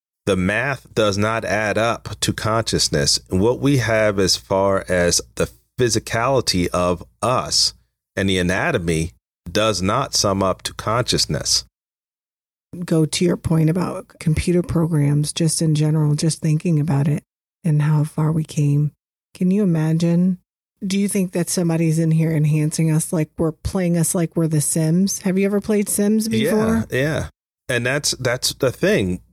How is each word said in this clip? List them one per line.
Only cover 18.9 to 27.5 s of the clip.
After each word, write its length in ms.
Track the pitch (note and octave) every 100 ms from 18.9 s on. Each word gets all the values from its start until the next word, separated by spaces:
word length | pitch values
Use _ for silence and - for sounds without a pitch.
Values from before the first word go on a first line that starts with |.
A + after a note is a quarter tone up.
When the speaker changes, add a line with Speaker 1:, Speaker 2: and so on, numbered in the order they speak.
| - _ _ _
Speaker 2:
Can 160 | - F3+
you 140 | G3
imagine? 720 | G3+ E3 D#3 D#3+ E3+ E3+ F3+ F3+ _ _ _ _ G3
Do 140 | G3
you 80 | G3+
think 240 | G3+ F#3
that 180 | F3+ E3+
somebody's 480 | - E3+ E3 E3 D#3+
in 140 | E3
here 200 | D#3+ D#3+
enhancing 600 | D#3 D3+ D#3 D3+ - D#3+
us, 200 | D#3 -
like 200 | E3+ D#3 -
we're 120 | E3
playing 460 | - - G3 F3 E3+
us 160 | D#3+
like 220 | F#3+ E3 -
we're 120 | D#3+
The 140 | D#3
Sims? 600 | C#3+ E3 D#3 E3+ G3 -
Have 140 | G3 F#3
you 60 | G3
ever 120 | G3+
played 300 | G3+ G#3 G#3
Sims 380 | - G#3 A3 A3
before? 580 | A3 G#3+ G#3+ A3 A3+ A3
Speaker 1:
Yeah, 80 | B2
yeah. 300 | C#3+ D3 - - _